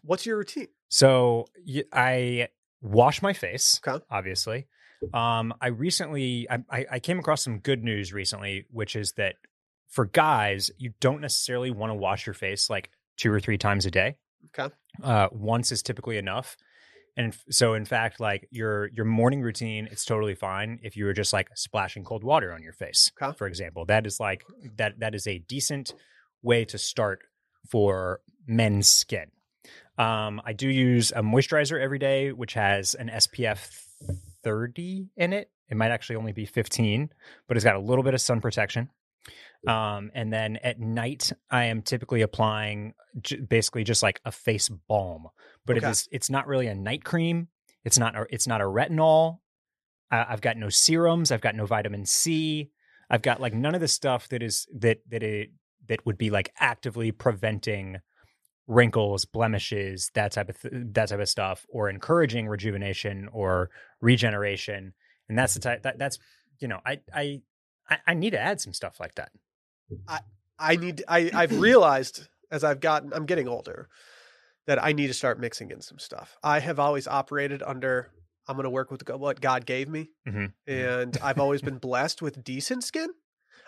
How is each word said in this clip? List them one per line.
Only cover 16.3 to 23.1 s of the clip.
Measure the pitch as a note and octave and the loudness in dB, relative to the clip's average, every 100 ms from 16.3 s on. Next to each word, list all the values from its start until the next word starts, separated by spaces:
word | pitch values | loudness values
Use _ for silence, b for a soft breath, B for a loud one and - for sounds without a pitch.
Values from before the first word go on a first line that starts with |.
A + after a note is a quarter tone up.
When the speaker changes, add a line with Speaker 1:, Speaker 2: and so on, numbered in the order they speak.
| G2+ - - b b b b b - | -6 -8 -16 b b b b b -4
Speaker 2:
And | A#2 | -4
f-, | - - | -4 -2
so, | - A#2+ A2 | 2 2 2
in | G#2+ | 0
fact, | A#2+ A2+ - | -2 -2 -2
like, | G#2+ G2+ - | -2 -4 -6
your, | A#2+ A2 G#2 G#2 | -6 -2 -2 -4
your | A2+ A2 | -2 0
morning | A2+ A#2+ C#3 | 4 4 2
routine, | A#2+ A2 A2+ A2 A2 | -4 -6 -6 -8 -8
it's | G#2+ | -8
totally | - A2 G#2+ | -4 -2 -2
fine | F2+ G2 F#2+ G#2+ A#2 | -4 -6 -6 -6 -8
if | A2+ G#2 | -12 -4
you | G2+ | -2
were | |
just, | G2 G2+ | 0 0
like, | G2+ F#2+ - | 0 -2 -6
splashing | - G#2+ F#2+ - | -4 -2 -4 -6
cold | F2+ A2+ | -10 -6
water | A2 D3+ F#2+ | 2 2 0
on | E2 | -8
your | D#2+ | -14
face, | - - - - | -14 -2 2 2